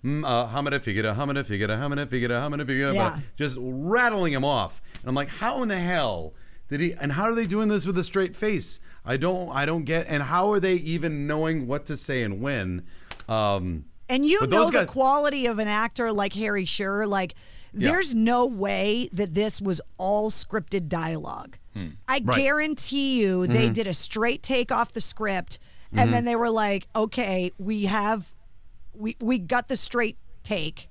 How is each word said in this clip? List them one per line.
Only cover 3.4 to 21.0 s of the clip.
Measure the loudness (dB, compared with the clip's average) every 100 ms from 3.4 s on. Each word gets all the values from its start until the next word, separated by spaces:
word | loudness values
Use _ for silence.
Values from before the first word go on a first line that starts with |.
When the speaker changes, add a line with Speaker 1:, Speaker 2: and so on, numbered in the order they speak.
| -4 -4
Speaker 1:
rattling | -6 -4 0 4 4 4 2
them | 2
off. | 2 2 0 -4 -10 -8
And | -4
I'm | -2
like, | -4
"How | -2 -2 0
in | -2
the | 0
hell | 0 2 0 -2 -6 -10 -14 -12 -6
did | -2
he, | -2
and | 0 -2
how | 0
are | 2
they | 2 0
doing | 2 2
this | 2 0
with | -2
a |
straight | 0 0 0 -2
face? | -2 -2 -4 -8 -10 -12
I | -4 0
don't, | 2 0 -2
I | -2 0
don't | 0
get, | 0 0 0
and | -2
how | 2 2 4
are | 4
they | 4
even | 2 2 0 0 -2 -2
knowing | 0 0 0 -2
what | -4 -4
to | -6
say | -2 0
and | 0 -2
when?" | -2 -2 -2 -4 -6 -12 -14 -14 -2
Um, | 2 2 2 0 -4 -8 -16 -2
Speaker 2:
And | 2
you | 4 4
Speaker 1:
but | 6
Speaker 2:
know | 4
Speaker 1:
those | 4
Speaker 2:
the | 2
Speaker 1:
guys | 0
Speaker 2:
quality | 2 4 4 2 0 -2
of | 0
an | 0
actor | 0 0 -2 -2
like | 0 -2
Harry | -2 -2 -2
Shearer, | 0 -2 -2 -2 0
like, | 0 -2 -8 -16 -18 -12
Speaker 1:
Yeah. | 0 2
Speaker 2:
there's | 2 2
no | 2 4 4 2
way | 0 -2 0 0 0 -2
that | -2 0
this | 0 0 0
was | 0 -2 -4 -4
all | 0 2 2
scripted | 0 0 -4 -2 -4 -2
dialogue. | -2